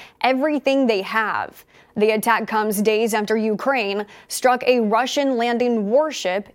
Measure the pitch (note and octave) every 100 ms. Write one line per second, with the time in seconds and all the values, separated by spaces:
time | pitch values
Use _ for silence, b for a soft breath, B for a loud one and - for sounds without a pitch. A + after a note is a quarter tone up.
0 | B B B3 C4 D4+ D4+ C#4 C4+ B3+ G3+
1 | F#3+ G#3+ G#3+ G#2+ F2 - - b b A3
2 | G#3+ A3 A#3 A3 G#3 A3 G#3+ G3 G#3+ G#3+
3 | A3+ A3 G#3 A3 A3 G#3 C4+ C4+ G3 G3+
4 | G#3 B B - B3+ B3 B3 B3 G#3+ A3
5 | B3+ C#4+ C#4 A#3+ A#3+ A#3 B3 A3+ G3+ B3+
6 | D#4 - F3+ F#3+ -